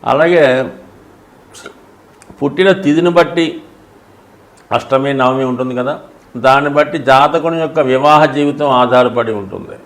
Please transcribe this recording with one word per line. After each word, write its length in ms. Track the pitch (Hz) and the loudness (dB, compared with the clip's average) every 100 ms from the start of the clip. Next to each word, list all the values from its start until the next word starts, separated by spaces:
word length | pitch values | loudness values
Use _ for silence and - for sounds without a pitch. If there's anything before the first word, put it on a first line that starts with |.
| - | 0
అలాగే 340 | 131 165 175 143 127 135 - - - _ - _ _ _ - - - _ _ _ _ - - | 0 2 4 2 0 -4 -10 -20 -20 _ -20 _ _ _ -20 -20 -20 _ _ _ _ -20 -8
పుట్టిన 300 | 143 143 190 190 | -6 0 2 2
తిథిని 260 | 143 151 175 170 | 0 0 2 2
బట్టి 280 | 165 170 165 - - _ _ _ _ _ _ _ _ _ _ 117 | 0 -2 -4 -6 -18 _ _ _ _ _ _ _ _ _ _ -6
అష్టమి, 340 | - 135 139 135 | -2 -2 -2 0
నవమి 260 | 127 131 131 | 0 0 -4
ఉంటుంది 240 | 123 127 123 | -4 -6 -4
కదా, 120 | 127 151 - - _ 127 | -6 -8 -12 -20 _ -2
దాన్ని 260 | 131 139 143 143 | 2 2 2 0
బట్టి 220 | 147 165 127 | -2 -2 2
జాతకుని 480 | 131 147 160 160 165 | 4 4 0 -2 -4
యొక్క 200 | 156 156 135 | -4 -2 0
వివాహ 320 | 131 147 151 151 135 | 2 4 4 2 0
జీవితం 320 | 143 143 147 127 | -2 -2 0 0
ఆధారపడి 540 | 123 127 123 113 117 104 | 2 2 2 0 -4 -6
ఉంటుంది. 360 | 98 98 - - | -8 -14 -16 -20